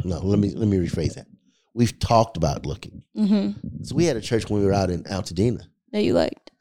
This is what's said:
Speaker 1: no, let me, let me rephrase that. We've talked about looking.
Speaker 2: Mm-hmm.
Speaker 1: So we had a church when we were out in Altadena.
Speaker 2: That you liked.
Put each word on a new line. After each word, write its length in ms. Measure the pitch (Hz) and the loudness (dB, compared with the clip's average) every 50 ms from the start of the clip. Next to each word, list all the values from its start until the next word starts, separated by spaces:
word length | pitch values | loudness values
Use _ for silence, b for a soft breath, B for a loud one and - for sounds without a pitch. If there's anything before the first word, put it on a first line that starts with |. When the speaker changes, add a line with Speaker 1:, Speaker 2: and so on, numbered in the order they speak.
| 87 | -2
Speaker 1:
no, 140 | 90 85 71 | -2 -4 -2
let 180 | 92 98 104 | 0 2 2
me, 140 | 104 101 95 | 4 2 2
let 160 | - 87 113 | 0 0 0
me 100 | 104 98 | 2 2
rephrase 380 | 92 85 82 - 87 80 - - | 2 0 0 -2 -2 -4 -4 -6
that. 100 | - - - - _ _ _ _ _ _ _ _ | -8 -14 -20 -20 _ _ _ _ _ _ _ _
We've 240 | 113 120 113 - | 0 0 0 0
talked 400 | - - - 120 113 117 - - | -4 0 4 4 4 4 2 0
about 300 | 82 82 71 - - - | -2 -2 0 -2 -2 -6
looking. 340 | 71 76 - - - - - - _ _ | -8 -8 -8 -12 -16 -18 -20 -20 _ _
Speaker 2:
Mm-hmm. 680 | 214 214 196 214 202 202 202 208 - - - 113 - - | 0 2 2 2 2 2 -2 -6 -8 -10 -12 -10 -10 -10
Speaker 1:
So 100 | - 127 | -4 0
we 100 | 147 175 | 2 2
had 120 | 165 127 | 2 0
a 40 | 110 | -2
church 280 | 104 - 120 110 - - | -2 0 0 0 0 0
when 80 | 104 104 | 0 2
we 60 | 98 | 2
were 60 | 95 98 | 4 4
out 180 | 98 95 92 | 2 2 0
in 120 | 87 82 - | -2 -4 -4
Altadena. 600 | - 98 92 87 - 82 90 107 123 110 - - - _ _ _ _ - | -4 -6 -6 -4 -4 0 0 0 0 0 -2 -8 -16 _ _ _ _ -2
Speaker 2:
That 100 | 208 208 | 0 0
you 100 | - - | 2 2
liked. 380 | 85 78 - - - _ - _ _ | 2 2 0 -2 -8 _ -20 _ _